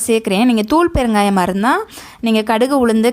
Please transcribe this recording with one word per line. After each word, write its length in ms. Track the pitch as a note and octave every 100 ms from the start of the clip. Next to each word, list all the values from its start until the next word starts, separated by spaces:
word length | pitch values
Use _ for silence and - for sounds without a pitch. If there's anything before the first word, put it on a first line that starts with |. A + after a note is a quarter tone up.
| -
சேர்க்கிறேன். 360 | A3+ A3 F#3+ B3
நீங்க 140 | A3 G#3+
தூள் 180 | D#4 F4 D#4+
பெருங்காயமா 460 | A#3+ G#3+ G3+ G3 F3
இருந்தா 220 | F#3+ A3 F4 A4 - - - A3+
நீங்க 140 | A3 G#3+
கடுகு, 240 | A3 C4 C#4+
உளுந்து, 280 | A#3+ A3 A3+